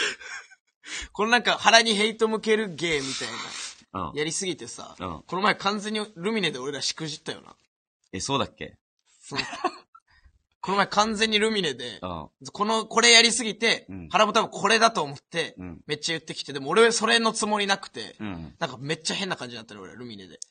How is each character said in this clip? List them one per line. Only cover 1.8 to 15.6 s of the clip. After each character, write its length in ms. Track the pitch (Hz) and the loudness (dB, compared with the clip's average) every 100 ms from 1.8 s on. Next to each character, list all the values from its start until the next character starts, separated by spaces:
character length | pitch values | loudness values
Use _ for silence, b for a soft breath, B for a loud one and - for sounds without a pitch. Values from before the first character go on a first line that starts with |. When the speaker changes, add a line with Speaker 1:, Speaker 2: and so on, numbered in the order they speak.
Speaker 1:
に 120 | 226 | 6
ヘ 140 | 202 220 | 2 0
イ 100 | 220 | 2
ト 100 | 220 | 0
向 120 | 220 | 0
け 160 | 220 214 | 2 2
る 160 | 208 | 0
芸 280 | 139 170 147 | -2 0 0
み 120 | 135 | -2
た 120 | 123 117 | -6 -6
い 20 | |
な。 60 | 110 98 - - - _ | -8 -10 -10 -12 -14 _
Speaker 2:
う 60 | 95 | -8
ん。 120 | 80 147 | -6 -4
Speaker 1:
や 80 | |
り 80 | 156 | -4
す 140 | - 190 | -2 -4
ぎ 120 | 123 | -6
て 100 | 120 | -10
さ、 280 | - - 80 | -14 -16 -10
Speaker 2:
う 60 | 90 | -8
ん。 180 | 78 - | -8 -8
Speaker 1:
こ 100 | 180 | 0
の 60 | |
前 140 | 208 - | 0 2
完 240 | 196 208 | 0 -2
全 140 | 214 | -4
に 60 | 214 208 165 | -6 -6 -6
ル 160 | 190 | -2
ミ 100 | 226 | 0
ネ 100 | 165 | 0
で 80 | 127 | -2
俺 120 | 135 | -6
ら 100 | 139 | -4
し 120 | - | -4
く 140 | - 160 | -6 -8
じ 100 | 156 | -8
っ 40 | |
た 100 | - | -10
よ 100 | 92 | -12
な。 140 | - - _ _ _ _ _ | -14 -20 _ _ _ _ _
Speaker 2:
え、 80 | 95 | -8
そ 160 | - 135 | -2 0
う 40 | |
だ 60 | 98 | -2
っ 100 | - | -6
け？ 220 | - - _ _ _ _ | -14 -16 _ _ _ _
Speaker 1:
そ 140 | - 143 | -10 -8
う。 40 | |
<laughs> 80 | - - - - - - _ b b _ _ _ | -8 -4 -6 -6 -20 -20 _ b b _ _ _
こ 80 | - | -2
の 60 | 202 | 2
前 100 | 185 | 2
完 280 | 202 214 208 | 4 2 2
全 160 | 220 | 2
に 80 | 214 | 4
ル 100 | 220 | 2
ミ 140 | 214 | 2
ネ 100 | 160 | -2
で、 260 | 123 123 98 | -4 -10 -8
Speaker 2:
う 40 | 92 | -8
ん。 220 | 85 71 _ 131 | -8 -10 _ -10
Speaker 1:
こ 120 | - 214 | -4 0
の、 200 | 220 220 | 0 0
こ 160 | 226 | 4
れ 100 | 233 | 8
や 100 | 226 | 10
り 100 | 233 | 8
す 120 | 233 | 4
ぎ 120 | 220 - | -2 0
て、 320 | 226 156 - | 2 0 -4
Speaker 2:
う 60 | 95 | -14
ん。 140 | 82 | 0
Speaker 1:
原 180 | 185 214 | 4 4
も 60 | |
多 100 | 226 | 4
分 60 | 180 | 0
こ 180 | - 196 | 0 2
れ 100 | 196 | 6
だ 140 | 226 | 4
と 100 | 185 | 2
思 140 | 143 139 | -4 -8
っ 20 | |
て、 380 | _ 170 135 | _ -4 -4
Speaker 2:
う 60 | - | -6